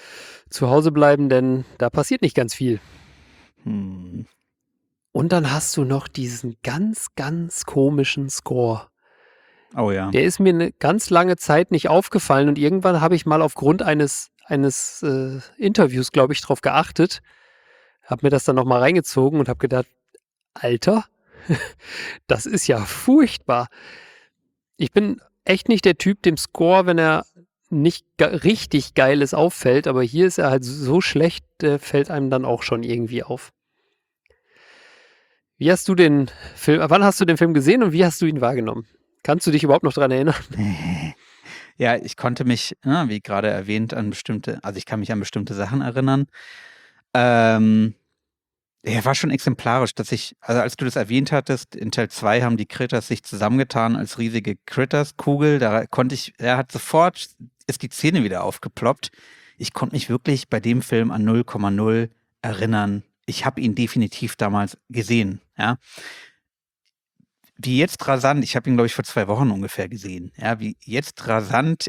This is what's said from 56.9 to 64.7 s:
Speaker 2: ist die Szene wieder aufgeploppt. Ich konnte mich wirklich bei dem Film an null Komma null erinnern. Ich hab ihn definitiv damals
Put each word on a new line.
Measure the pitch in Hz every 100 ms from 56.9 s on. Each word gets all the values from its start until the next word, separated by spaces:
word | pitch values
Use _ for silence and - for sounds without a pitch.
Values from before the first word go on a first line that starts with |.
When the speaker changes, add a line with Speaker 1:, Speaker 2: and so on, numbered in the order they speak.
| 160 175 - - _ - _ -
Speaker 2:
ist | -
die | 127
Szene | - 151 175
wieder | 104 90 92
aufgeploppt. | - - - 117 - - - - - _ -
Ich | 120
konnte | - 127 139
mich | -
wirklich | 120 - 131 -
bei | 110
dem | 117 120
Film | - 113 113
an | 110 107
null | 117
Komma | 117 104 101
null | 98 110 113 113 _ _ _
erinnern. | 117 98 113 107 101 101 - _ -
Ich | - 135
hab | -
ihn | 123 101
definitiv | 117 127 104 - 117 -
damals | 104 101 101